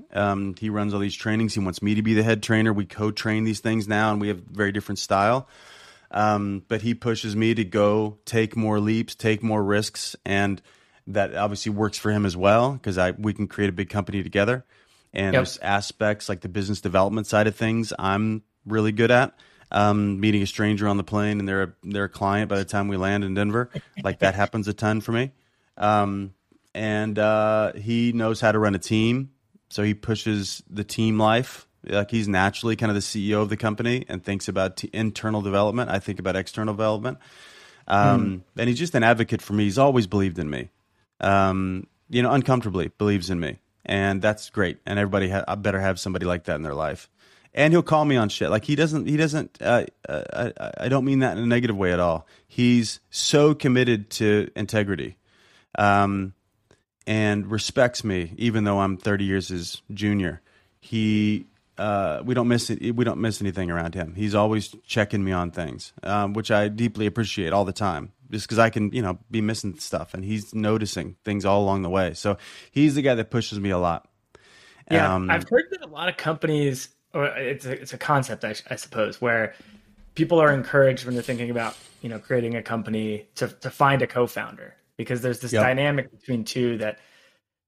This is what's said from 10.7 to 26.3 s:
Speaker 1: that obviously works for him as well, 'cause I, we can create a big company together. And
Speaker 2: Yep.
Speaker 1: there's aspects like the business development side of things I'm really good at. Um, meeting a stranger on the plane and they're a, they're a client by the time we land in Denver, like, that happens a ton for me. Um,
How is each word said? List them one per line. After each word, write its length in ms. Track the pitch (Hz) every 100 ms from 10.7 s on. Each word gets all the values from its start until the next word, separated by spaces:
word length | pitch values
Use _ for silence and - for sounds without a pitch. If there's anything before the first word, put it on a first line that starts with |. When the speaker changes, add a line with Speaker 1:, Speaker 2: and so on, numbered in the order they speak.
| _ _ _ -
Speaker 1:
that 300 | 101 98 76
obviously 380 | 104 101 110
works 240 | 104 107 -
for 140 | 107
him 140 | 104 101
as 120 | 87
well, 420 | 98 110 127 131
'cause 160 | 104 92
I, 140 | 90
we 220 | 90 107
can 140 | 104 101
create 220 | - 101
a 40 |
big 160 | 90 92
company 340 | 104 92 98
together. 400 | 87 98 104 127 - _ _ _ _
And 200 | 95 98
Speaker 2:
Yep. 60 | 127
Speaker 1:
there's 180 | 123 -
aspects 720 | 95 101 - - 107 104 -
like 120 | 92
the 80 | 95
business 320 | 101 95 101
development 460 | 95 92 98 110 101
side 200 | 107 107
of 80 | -
things 360 | 110 113 107 -
I'm 420 | 95 98 110 110 - _ 101
really 260 | 110 107
good 180 | 107 117
at. 260 | 123 135 - _ _ _
Um, 480 | - 104 104 101 98
meeting 220 | 107 104
a 60 | 98
stranger 400 | - 104 101 104
on 100 | 101
the 60 |
plane 360 | 92 107 104 104
and 80 | 98
they're 160 | 98
a, 100 | 90 -
they're 220 | 92 101 98
a 40 |
client 400 | - 98 101 101
by 80 | 98
the 80 | 95
time 220 | 104 101
we 100 | 95
land 260 | 95 101
in 120 | 95 95
Denver, 340 | 104 113 120 - - -
like, 160 | 98 92
that 140 | 95
happens 340 | 95 101 110 101
a 60 |
ton 280 | 104 107 110
for 100 | 107
me. 200 | 117 135 - _ _ _ -
Um, 560 | 104 104 101 98 98